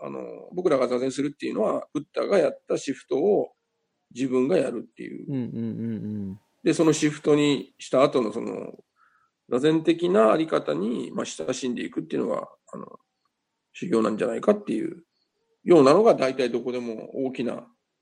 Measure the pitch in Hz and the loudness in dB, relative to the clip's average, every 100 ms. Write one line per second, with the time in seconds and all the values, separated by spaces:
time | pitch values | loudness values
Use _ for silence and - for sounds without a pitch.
0 | 143 135 123 117 120 175 180 139 123 123 | -12 -10 -10 -14 -12 -2 0 2 0 0
1 | 131 127 143 - 127 120 208 147 - 151 | -2 -2 -6 -6 -6 -2 -2 -2 -6 -8
2 | 143 - 117 196 139 - - 160 - 127 | -8 -4 2 4 2 0 -4 -4 -4 -8
3 | - 135 185 185 - _ _ _ _ _ | -4 0 2 2 0 _ _ _ _ _
4 | _ 120 135 127 127 - 127 117 - - | _ -6 0 0 2 2 0 -4 -10 -14
5 | - - - 139 117 - 113 113 113 110 | -12 -12 -6 -6 -4 -6 -6 -6 -6 -6
6 | 107 107 98 98 _ _ - 160 160 151 | -6 -6 -8 -10 _ _ -2 2 4 4
7 | 151 147 - 147 147 139 - - - 131 | 0 0 2 2 4 0 -4 -16 -2 2
8 | 143 143 110 120 110 101 - - - _ | 4 2 -2 -4 -8 -8 -10 -16 -20 _
9 | _ _ _ _ - 127 151 160 160 165 | _ _ _ _ -4 2 4 2 2 0
10 | 175 196 220 196 160 160 - 151 208 233 | 2 4 6 4 2 0 0 -2 -2 -4
11 | 123 107 117 - - 127 127 120 - - | -6 -6 -8 -8 -6 -4 -4 -6 -6 -8
12 | - - 113 71 - _ - 64 - - | -6 -4 -2 -4 -6 _ -18 -16 -16 -20
13 | _ _ _ _ _ _ _ - 180 113 | _ _ _ _ _ _ _ -10 -2 0
14 | 110 - - 113 - 208 - - - 180 | 0 0 -2 -2 2 2 2 -4 -4 -10
15 | - _ _ _ _ _ - 170 135 165 | -20 _ _ _ _ _ 6 8 8 8
16 | 226 147 131 127 123 120 123 123 120 110 | 6 4 2 0 -2 -2 -4 -6 -6 -10
17 | - - 131 127 117 - - _ _ _ | -10 -6 -6 -4 -6 -6 -12 _ _ _